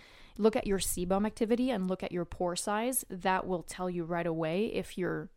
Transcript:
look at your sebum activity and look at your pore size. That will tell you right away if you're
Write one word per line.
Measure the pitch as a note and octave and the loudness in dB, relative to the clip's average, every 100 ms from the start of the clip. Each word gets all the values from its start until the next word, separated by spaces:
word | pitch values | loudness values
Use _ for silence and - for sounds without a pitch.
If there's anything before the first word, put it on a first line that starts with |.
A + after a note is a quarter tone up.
| - - - - | -8 -20 -14 4
look | G#3+ - | 4 4
at | G#3 | 0
your | G3 | 0
sebum | - - F3+ G3 G#3+ | 0 -2 2 2 2
activity | - A3 A#3 B3+ | 0 2 2 2
and | G#3+ F#3 | 0 0
look | F#3 | -2
at | - | -2
your | F3 E3+ | -4 -4
pore | - F3 F3 | -2 -2 -2
size. | - G#3+ A#3+ B3+ - | -2 0 0 -2 -6
That | F#3 F#3+ F#3 - | -2 2 2 2
will | F3+ | -2
tell | - - F#3 | -4 -6 -4
you | F3 | -2
right | E3 F3 E3+ | -2 0 0
away | D#3+ D#3+ F3 A#3 | 0 0 2 0
if | - - - | -2 -4 -2
you're | E3+ D#3+ - | -2 -2 -6